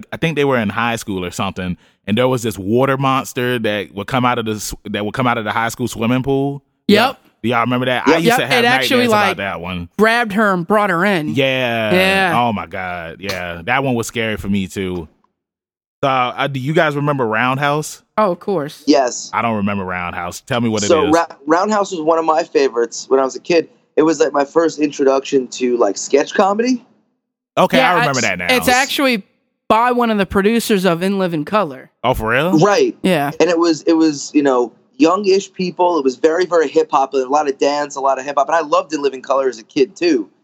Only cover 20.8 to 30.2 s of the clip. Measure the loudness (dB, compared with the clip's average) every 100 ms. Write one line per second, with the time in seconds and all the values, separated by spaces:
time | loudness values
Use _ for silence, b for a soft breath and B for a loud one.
20.8 | 2 2 4 2 0 -8 -2 0 2 0
21.8 | 0 -2 0 0 2 0 0 2 2 0
22.8 | -4 -4 -2 0 0 -4 0 0 0 _
23.8 | _ 0 2 2 0 0 0 2 0 0
24.8 | -4 0 2 2 0 -2 -2 -4 -2 2
25.8 | 0 0 -2 0 0 0 0 2 0 -2
26.8 | _ _ _ _ _ _ _ 0 2 4
27.8 | 4 2 2 0 0 -2 0 0 2 2
28.8 | 0 0 0 0 -4 _ _ _ 0 2
29.8 | 2 2 0 0